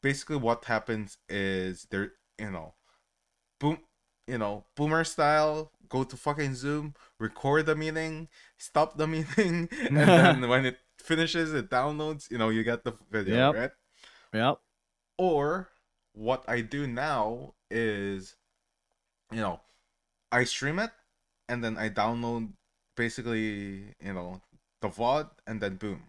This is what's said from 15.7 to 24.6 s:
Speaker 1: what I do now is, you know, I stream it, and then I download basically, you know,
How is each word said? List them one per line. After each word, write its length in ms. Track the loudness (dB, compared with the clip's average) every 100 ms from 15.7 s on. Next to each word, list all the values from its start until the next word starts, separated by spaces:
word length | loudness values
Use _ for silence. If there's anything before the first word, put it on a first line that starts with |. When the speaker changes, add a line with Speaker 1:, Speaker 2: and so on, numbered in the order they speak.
| _ _ _ _
Speaker 1:
what 300 | -8 -2 -2 -2
I 140 | -4
do 260 | -2 -6 -6
now 680 | -4 -2 0 -2 -4 -12 -20 _
is, 680 | -2 -2 -2 -4 -6 -10 -20 _ _ _ _ _ _ _ _ _
you 100 | -4
know, 180 | -4 -6 _ _ _ _ _ _ _
I 140 | 0 0
stream 340 | -2 -4 -2
it, 120 | -4 _ _ _ _ _ -8
and 140 | -6
then 140 | -4 -2
I 120 | -4
download 640 | 0 0 0 -4 -4 -6 -12 _ _ _ -4
basically, 1000 | -4 -4 -4 -2 -2 -4 -8 -10 -14 -16
you 100 | -10
know, 280 | -8 -8 -12 _ _